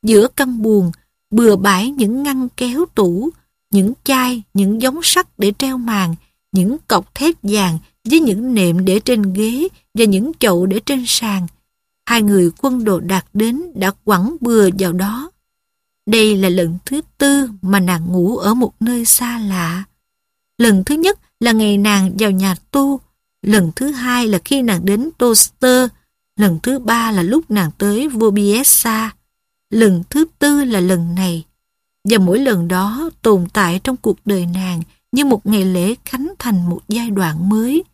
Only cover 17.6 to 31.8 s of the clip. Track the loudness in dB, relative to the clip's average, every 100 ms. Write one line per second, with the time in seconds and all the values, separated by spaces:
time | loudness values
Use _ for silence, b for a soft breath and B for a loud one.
17.6 | -2 0 0 -2 -2 0 0 0 0 0
18.6 | 0 _ -4 -2 0 -2 -2 -6 -4 -4
19.6 | -4 -6 -10 _ _ _ _ _ _ _
20.6 | 2 2 2 0 0 0 _ _ 0 2
21.6 | 2 2 2 2 0 0 0 0 0 -2
22.6 | _ 0 0 -2 _ _ _ _ 0 2
23.6 | 2 -2 -6 -4 -2 -2 0 -2 0 -2
24.6 | 0 -2 0 -2 -4 -2 2 2 0 _
25.6 | 2 4 2 -4 _ _ _ 0 0 2
26.6 | -2 -4 -2 -2 0 0 0 0 0 -2
27.6 | -2 -2 -2 0 -2 0 2 2 2 2
28.6 | 2 0 0 -4 -6 -10 _ _ _ _
29.6 | _ 2 4 2 -2 -2 -2 _ 0 2
30.6 | 0 0 0 0 -2 -2 -4 -4 -10 _
31.6 | _ _